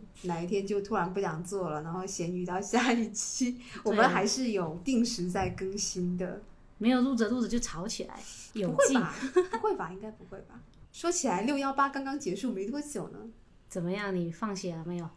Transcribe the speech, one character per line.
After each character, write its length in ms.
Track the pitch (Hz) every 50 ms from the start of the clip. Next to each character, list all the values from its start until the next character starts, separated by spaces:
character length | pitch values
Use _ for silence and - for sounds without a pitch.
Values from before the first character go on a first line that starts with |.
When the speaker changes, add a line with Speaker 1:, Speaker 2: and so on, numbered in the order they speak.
| - - - - -
Speaker 1:
哪 180 | 180 170 165
一 60 | 175
天 180 | 180 202 196 196
就 160 | 196 208 202
突 140 | 202 - 226
然 180 | 190 170 180 185
不 80 | 202
想 220 | 196 170 156 160 180
做 260 | 180 202 196 180 156
了， 140 | 151 151 156
然 100 | 165 175
后 100 | 185 185
咸 320 | 190 - - 170 170 180
鱼 80 | 180 180
到 160 | 180 180 190
下 320 | 202 - 226 247 247 254
一 200 | 233 233 220 208
期。 400 | - - - - - - 262 240
Speaker 2:
对。 100 | 247 - - - - - -
Speaker 1:
我 80 | 226
们 180 | 220 208 240 269
还 160 | 180 190 196
是 240 | 220 - 262 262 233
有 260 | 208 190 170 160 160 175 -
定 220 | 269 262 226 233
时 240 | 226 - 175 175 180
在 200 | 180 196 185 180
更 280 | 180 - 190 190 196
新 400 | 208 - - - 185 180 180 180
的。 240 | 180 185 180 180 208 - - - - - - - -
Speaker 2:
没 100 | 208 233
有 100 | 254 247
录 140 | 247 277 262
着 140 | 220 226 254
录 100 | 247 254
着 80 | 226
就 120 | - 233 240
吵 280 | 233 - - 160 180
起 180 | 226 - - -
来， 140 | - - - - - - - - - -
有 220 | 220 185 - - - 571
劲。 120 | 427 269 240
Speaker 1:
不 0 |
会 0 |
吧？ 160 | 175 156 - - 254 254 - 359 359 -
不 60 | 440 453
会 160 | - 427 -
吧？ 160 | - 180 165 185
应 60 | 190
该 100 | 214 214
不 140 | 214 - 185 180
会 80 | 196 190
吧？ 200 | - - - - - - - - - -
说 200 | - - - 339
起 160 | 349 - -
来， 140 | 233 180 185
六 160 | 214 277 294
幺 160 | 277 277 269 262
八 160 | 269 269 277
刚 160 | 269 269 269
刚 120 | 269 285
结 160 | 285 - 185 185
束 200 | - 269 247 196
没 120 | 190 202
多 160 | 220 262 294
久 280 | 294 - - 202 - -
呢。 100 | - 202 214 226 220 - - - - - -
Speaker 2:
怎 160 | - - 185 170
么 80 | 175
样？ 240 | 190 208 208 196 190
你 160 | 180 170 170
放 240 | 165 - 220 208 196
血 180 | 185 190 175 165
了 80 | 165 160
没 100 | 170 175
有？ 140 | 175 170 165 -